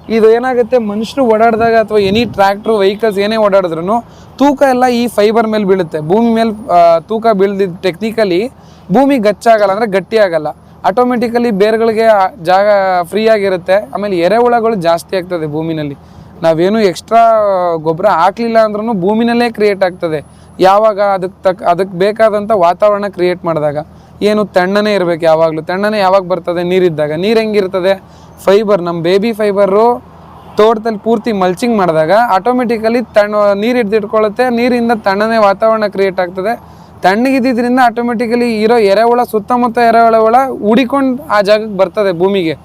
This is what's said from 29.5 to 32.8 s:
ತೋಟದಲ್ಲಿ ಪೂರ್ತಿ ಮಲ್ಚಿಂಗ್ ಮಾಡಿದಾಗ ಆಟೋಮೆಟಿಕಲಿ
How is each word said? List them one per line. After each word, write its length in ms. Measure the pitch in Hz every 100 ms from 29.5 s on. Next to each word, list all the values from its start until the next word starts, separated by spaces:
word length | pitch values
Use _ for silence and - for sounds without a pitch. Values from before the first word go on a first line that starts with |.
| 196 196 202 233 247 - - - - - 202
ತೋಟದಲ್ಲಿ 400 | 214 220 226 208
ಪೂರ್ತಿ 340 | 226 233 233
ಮಲ್ಚಿಂಗ್ 460 | 202 185 180 240 220
ಮಾಡಿದಾಗ 340 | 175 156 156 202 240
ಆಟೋಮೆಟಿಕಲಿ 720 | 190 214 247 240 226